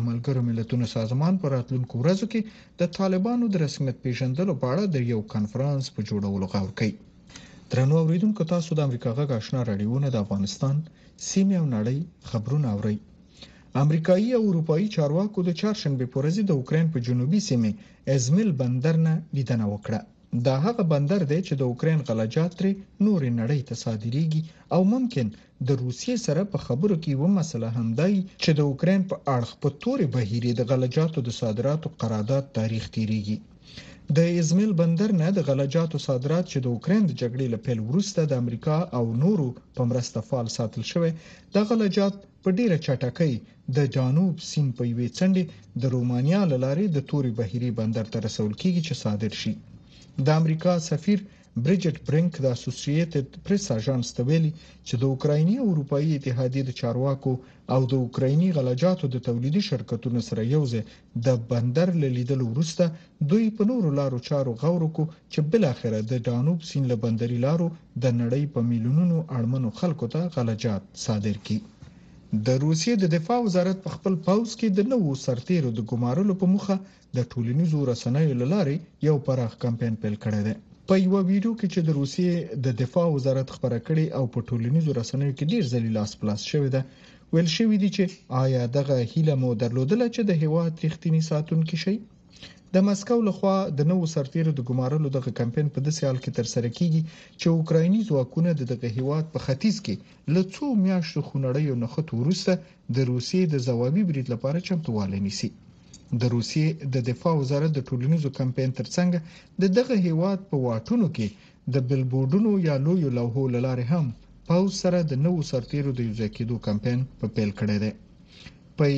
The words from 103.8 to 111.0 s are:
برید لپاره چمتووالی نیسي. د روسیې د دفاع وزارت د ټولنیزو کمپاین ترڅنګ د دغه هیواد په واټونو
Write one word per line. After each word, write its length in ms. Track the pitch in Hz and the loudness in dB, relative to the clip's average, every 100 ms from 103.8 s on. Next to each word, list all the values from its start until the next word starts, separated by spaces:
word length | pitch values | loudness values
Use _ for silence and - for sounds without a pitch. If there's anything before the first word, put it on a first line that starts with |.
| 123 165 196 | 2 2 0
برید 180 | 143 127 | -2 -2
لپاره 320 | 117 135 160 - | -4 -2 -4 -2
چمتووالی 540 | 175 139 110 95 98 98 | -4 -2 -2 -2 -2 -2
نیسي. 220 | - 113 - - - - - - 120 | -4 -6 -8 -20 -20 -20 -20 -6 -2
د 20 | 123 | 0
روسیې 340 | 120 110 160 156 160 139 | 0 0 0 0 0 -4
د 20 | 131 120 | -2 -2
دفاع 240 | 120 175 160 | -2 0 0
وزارت 340 | 131 143 156 | 0 0 0
د 60 | 143 127 | -2 -2
ټولنیزو 420 | 127 127 165 143 - | -2 0 0 0 -2
کمپاین 320 | 131 127 131 131 | -4 0 -2 -4
ترڅنګ 320 | 117 - 180 175 160 - - - | -4 0 0 0 -4 -16 -16 0
د 20 | 190 190 | 2 4
دغه 180 | 254 226 175 | 2 2 2
هیواد 320 | 160 185 196 190 | 2 0 -2 -2
په 60 | 143 123 | -2 0
واټونو 420 | 113 - 240 | -2 -2 0